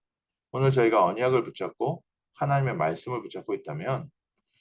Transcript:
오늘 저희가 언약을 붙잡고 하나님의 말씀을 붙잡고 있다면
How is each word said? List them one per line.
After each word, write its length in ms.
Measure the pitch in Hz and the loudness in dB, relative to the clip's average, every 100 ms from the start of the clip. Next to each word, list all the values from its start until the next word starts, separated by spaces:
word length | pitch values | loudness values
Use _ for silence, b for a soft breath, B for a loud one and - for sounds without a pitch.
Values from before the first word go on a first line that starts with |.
| _ _ _ _ _ | _ _ _ _ _
오늘 180 | 127 135 | 0 2
저희가 340 | 135 113 110 90 | 4 4 6 4
언약을 400 | 101 127 131 117 | 2 2 2 0
붙잡고 580 | - 92 - 120 170 - _ _ - | -6 -10 -4 -4 -4 -10 _ _ -6
하나님의 420 | 143 139 131 101 | 0 0 0 0
말씀을 440 | 80 - - 123 | -2 -2 -6 -8
붙잡고 320 | 101 95 - 98 | -8 -10 -6 -6
있다면 560 | - 78 98 135 - _ _ _ _ _ | -6 -8 -6 -6 -8 _ _ _ _ _